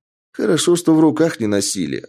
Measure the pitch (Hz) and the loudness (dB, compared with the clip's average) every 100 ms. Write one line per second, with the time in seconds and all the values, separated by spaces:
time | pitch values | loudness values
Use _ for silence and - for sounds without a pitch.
0 | _ _ _ - 220 160 - 170 170 156 | _ _ _ -4 -2 0 2 0 2 4
1 | 156 139 165 - 107 101 98 101 73 62 | 4 2 -2 -2 -2 -2 -2 -6 -6 -8